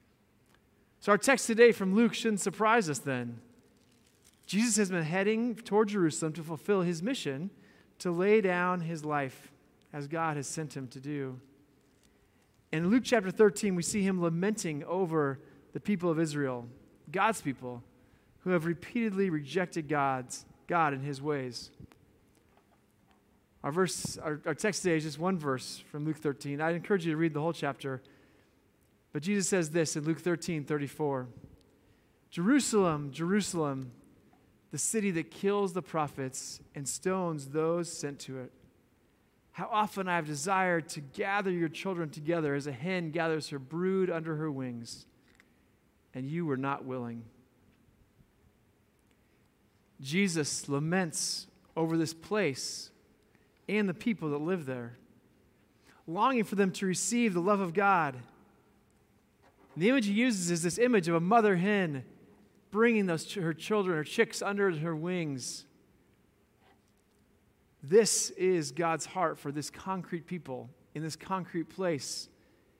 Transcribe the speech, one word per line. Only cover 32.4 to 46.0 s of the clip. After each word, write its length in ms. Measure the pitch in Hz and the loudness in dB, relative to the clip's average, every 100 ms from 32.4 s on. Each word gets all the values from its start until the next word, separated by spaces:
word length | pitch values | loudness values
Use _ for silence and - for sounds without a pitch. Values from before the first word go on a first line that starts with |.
| 185 285 - 214 180 151 143 | 4 4 4 4 4 2 -4
Jerusalem, 800 | 135 170 202 - 175 147 135 127 - - _ _ _ _ _ _ | -4 2 2 2 0 0 -2 -8 -14 -20 _ _ _ _ _ _
the 80 | 143 | -6
city 320 | - 226 202 | -2 0 0
that 220 | 165 156 | 0 -4
kills 400 | - 196 202 196 | -2 0 2 0
the 100 | 175 | -2
prophets 800 | - 165 147 - 131 - - - - 147 | -4 -2 -2 -4 -6 -6 -10 -14 -14 -10
and 120 | 131 | -8
stones 600 | - 185 190 170 156 135 | -4 -2 -2 -2 -4 -4
those 420 | 151 160 170 165 | -2 0 0 -2
sent 300 | - 143 139 | -6 -8 -8
to 180 | - 131 | -10 -12
it. 140 | 127 - - _ _ _ _ _ _ _ _ | -12 -16 -20 _ _ _ _ _ _ _ _
How 180 | - 220 | -10 -2
often 340 | 214 208 202 185 | 2 2 0 0
I 80 | |
have 140 | 175 151 | 0 -2
desired 600 | 147 165 190 185 170 - | -4 0 2 4 2 -2
to 100 | 156 | -8
gather 500 | 139 196 202 202 196 | -10 -6 -2 0 0
your 180 | 175 160 | 0 0
children 400 | - 196 175 156 | -2 -6 -4 -6
together 460 | 151 151 170 151 | -6 -2 0 0
as 140 | 143 143 | -2 -4
a 40 | |
hen 380 | 123 170 185 165 | -6 -4 -4 -2
gathers 380 | 165 165 156 147 | -2 0 -2 -4
her 100 | 143 | -10
brood 520 | 131 165 185 190 180 | -8 -2 0 2 2
under 260 | 165 160 151 | 0 -4 -4
her 120 | 156 | -4
wings, 580 | 135 127 120 117 - - _ _ _ _ _ _ _ _ _ | -4 -6 -8 -10 -14 -20 _ _ _ _ _ _ _ _ _